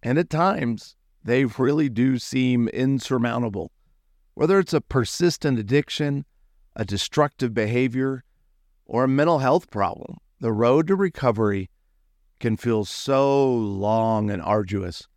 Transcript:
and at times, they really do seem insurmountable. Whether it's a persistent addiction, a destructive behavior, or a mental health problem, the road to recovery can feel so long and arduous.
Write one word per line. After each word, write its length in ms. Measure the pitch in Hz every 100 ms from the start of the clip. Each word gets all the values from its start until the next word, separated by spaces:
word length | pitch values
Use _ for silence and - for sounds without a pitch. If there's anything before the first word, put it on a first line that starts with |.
and 160 | - 135
at 100 | 175
times, 680 | 151 180 - 120 110 - _ _ _
they 220 | - 123 135
really 420 | - 131 147 147
do 300 | 110 127 127
seem 500 | - 131 127 123 117
insurmountable. 1040 | - 131 139 - 131 120 117 120 98 78 _ _ _ _ _ _
Whether 240 | - 160 196
it's 160 | 180
a 80 | 156
persistent 760 | - 135 117 - 175 - 151 127
addiction, 640 | 101 139 139 - 151 143 143 _ _ _ _ -
a 80 |
destructive 720 | 101 98 - - 147 _ 127
behavior, 680 | 110 107 120 127 123 135 135 _ _ _ _ _ _
or 200 | _ 117
a 40 | 131
mental 300 | 135 156 160
health 320 | 131 156 -
problem, 480 | 107 95 - - - _ _
the 120 | 113
road 340 | 107 117 139 160
to 60 |
recovery 760 | 190 196 - 131 110 110 101 92 _ _ _ _ _ _ _
can 180 | 120 110
feel 280 | 117 110
so 680 | 101 - - 135 139 139 135
long 800 | 120 107 98 104 113 113 110 107
and 120 | 101
arduous. 640 | 78 107 98 101 92 90 -